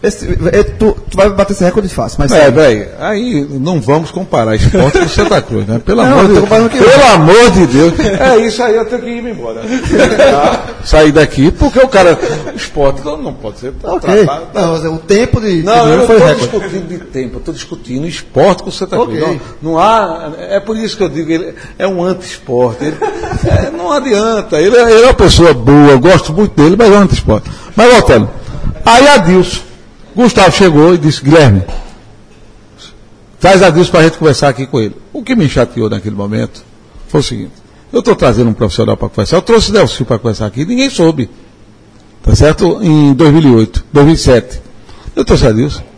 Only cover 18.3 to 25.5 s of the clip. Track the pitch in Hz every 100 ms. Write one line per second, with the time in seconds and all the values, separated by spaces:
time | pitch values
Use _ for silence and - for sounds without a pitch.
18.3 | 127 180 180 - - 190 190 240 110 160
19.3 | 156 - - 156 165 196 226 190 165 160
20.3 | 165 180 196 196 220 220 - 180 139 160
21.3 | 165 180 - - - 190 185 180 180 -
22.3 | - - 123 123 110 147 - 415 415 415
23.3 | - - - 269 330 349 294 277 202 220
24.3 | 220 - 156 180 240 233 220 247 240 190
25.3 | - 170